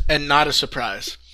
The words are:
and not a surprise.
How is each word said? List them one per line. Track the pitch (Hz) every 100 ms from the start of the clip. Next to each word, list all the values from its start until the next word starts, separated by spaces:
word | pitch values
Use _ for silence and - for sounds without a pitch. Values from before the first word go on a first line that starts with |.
| -
and | 151 143
not | 143 147
a |
surprise. | 135 135 135 117 98 - - -